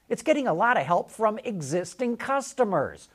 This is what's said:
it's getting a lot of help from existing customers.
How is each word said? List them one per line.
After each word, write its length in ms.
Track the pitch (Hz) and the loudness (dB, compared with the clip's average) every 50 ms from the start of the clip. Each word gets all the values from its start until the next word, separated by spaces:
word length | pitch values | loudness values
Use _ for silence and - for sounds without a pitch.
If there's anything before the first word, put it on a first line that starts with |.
| _ | _
it's 160 | - 233 - - | -6 -6 -2 2
getting 240 | 311 302 294 262 | 2 2 2 2
a 60 | 214 156 | 0 2
lot 240 | 165 214 240 247 | 2 4 4 4
of 80 | 190 135 | 2 2
help 260 | 143 175 175 170 - | 2 0 0 0 -4
from 260 | - - 226 214 214 220 | -4 0 0 0 0 0
existing 760 | - 240 208 180 147 127 156 180 185 180 - - 247 240 240 | -6 -6 -6 -6 -4 -2 -2 -2 -2 -4 -6 -4 -4 -4 -4
customers. 920 | 233 - - 269 277 247 - - - 247 208 185 151 127 87 73 - - - | -4 -4 -2 -2 -2 -2 -2 0 0 0 2 2 0 0 -2 -6 -12 -20 -20